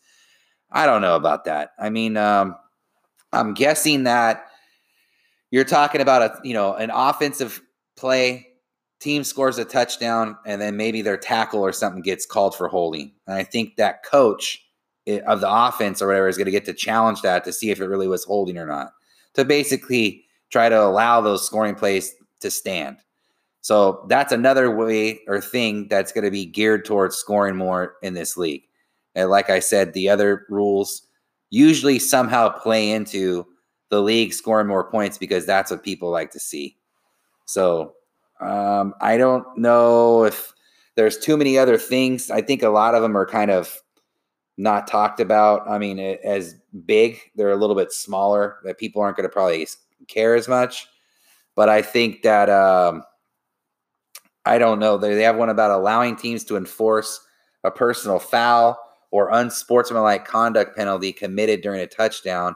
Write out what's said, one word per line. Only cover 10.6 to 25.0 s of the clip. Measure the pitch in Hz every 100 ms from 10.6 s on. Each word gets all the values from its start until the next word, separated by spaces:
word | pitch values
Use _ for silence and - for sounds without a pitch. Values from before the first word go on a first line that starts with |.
then | 104 104
maybe | 110 110
their | 104 98
tackle | - 113 110 107
or | 95
something | - 104 90
gets | 87 90
called | - 110 98 -
for | 87
holding. | 92 85 80 69 _ -
And | 95
I |
think | 95 120 107 -
that | 101 -
coach | - 143 120 98 - - _ _ _ _ -
i-, | 101
of | - 107
the | 98
offense | 107 123 - 104 92
or | 98
whatever | 98 95
is | 90
gonna | 95
get | 98 98
to |
challenge | 90 - 110 113 98
that | 98 90 90
to |
see | - 107
if | 95
it | 95
really | 98 95
was | 90
holding | - 101 92 87
or | 78
not, | 73 69 _ _ _ _
to | -
basically | 131 147 143 135 - 123 107 - _ _ _
try | 120 117
to | 110
allow | 101 98 117 117
those | 107 95
scoring | - 107 107
plays | 98 101 98 - - _ _
to | 104
stand. | - - 90 69 - _ _ _ _ _ _
So | - 107 98 95 -
that's | 123 143
another | 117 127 135 127
way | 110 113 110